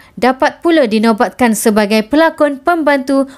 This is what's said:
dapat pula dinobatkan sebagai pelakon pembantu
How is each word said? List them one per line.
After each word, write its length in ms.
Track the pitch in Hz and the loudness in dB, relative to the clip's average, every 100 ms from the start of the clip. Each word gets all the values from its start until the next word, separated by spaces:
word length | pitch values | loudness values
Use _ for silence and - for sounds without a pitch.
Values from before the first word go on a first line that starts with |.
| - | -16
dapat 480 | - 247 262 294 285 | -4 -2 0 -2 -2
pula 240 | 339 320 247 | -2 0 0
dinobatkan 720 | 214 226 208 226 - 240 208 | 0 0 0 -2 0 -2 0
sebagai 480 | 233 208 202 220 214 | 0 0 0 -2 0
pelakon 560 | 294 320 320 294 277 | 0 0 0 -2 -2
pembantu 640 | - 349 294 285 269 269 269 | -2 0 0 0 0 -2 -2